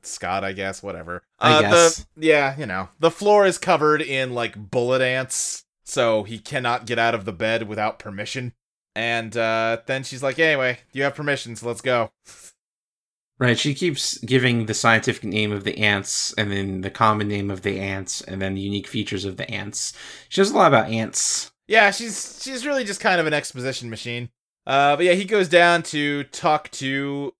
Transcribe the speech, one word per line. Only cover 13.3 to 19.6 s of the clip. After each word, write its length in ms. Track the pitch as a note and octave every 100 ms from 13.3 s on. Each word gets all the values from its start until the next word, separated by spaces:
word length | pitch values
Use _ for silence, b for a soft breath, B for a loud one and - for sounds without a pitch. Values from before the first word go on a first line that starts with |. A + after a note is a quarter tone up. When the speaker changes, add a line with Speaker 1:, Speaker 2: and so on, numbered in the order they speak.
| -
Speaker 2:
Right, 180 | B2+ A2+
she 160 | D3
keeps 420 | C#3 F3+ C#3 - -
giving 480 | B2 C3 B2 A#2 A2
the 80 |
scientific 500 | G#2+ A#2 A2 A#2+ -
name 260 | G#2+ G#2+ G#2+
of 140 | G#2
the 120 | G2 -
ants, 540 | G#2+ G2+ G2 - - -
and 140 | G#2
then 300 | G2 G2 F#2+
the 80 | F#2+
common 360 | - A2 G#2+ G#2
name 240 | G2+ G2+
of 120 | F#2+
the 180 | G2+ G2
ants, 400 | G2 G2 F#2 -
and 200 | - F#2+
then 140 | F#2+
the 60 | G2
unique 260 | G2 G2+ F2+
features 380 | A2 G2+ G2
of 120 | G2 F#2
the 120 | -
ants. 420 | G#2+